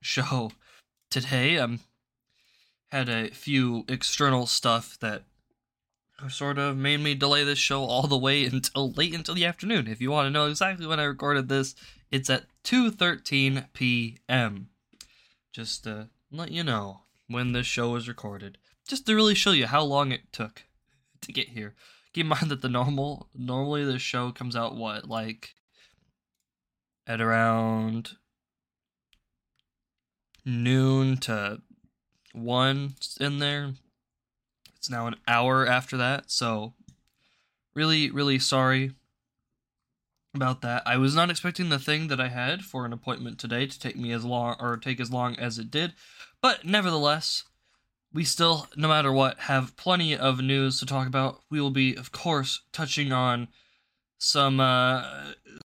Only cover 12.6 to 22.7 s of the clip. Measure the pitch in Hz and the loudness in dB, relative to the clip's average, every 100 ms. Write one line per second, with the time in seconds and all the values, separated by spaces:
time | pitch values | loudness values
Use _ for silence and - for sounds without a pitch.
12.6 | - 254 233 220 175 156 - 139 135 135 | 0 2 2 2 0 0 0 2 2 0
13.6 | - - 127 120 117 - - 127 113 101 | -6 -2 0 0 -2 -8 -2 0 0 -4
14.6 | 95 _ _ - - _ _ _ _ - | -14 _ _ -20 -20 _ _ _ _ -12
15.6 | 113 - 110 107 110 _ _ 151 170 165 | -10 -8 -8 -12 -14 _ _ -12 -8 -4
16.6 | 156 110 98 95 _ _ - 117 123 123 | 0 -2 -2 -10 _ _ -6 -2 0 0
17.6 | 123 123 120 120 117 117 107 101 98 - | 0 0 0 -2 -6 -10 -12 -12 -14 -18
18.6 | _ _ - 269 226 214 214 196 202 160 | _ _ -10 -4 2 6 6 6 4 4
19.6 | 117 147 147 139 135 127 - - 107 - | 4 2 2 2 2 -2 -8 -10 -10 -12
20.6 | - _ _ _ _ _ - 123 120 117 | -20 _ _ _ _ _ -8 -6 -6 -8
21.6 | 107 - - _ _ 175 160 151 156 135 | -14 -16 -20 _ _ -4 0 0 0 -2
22.6 | 127 | 0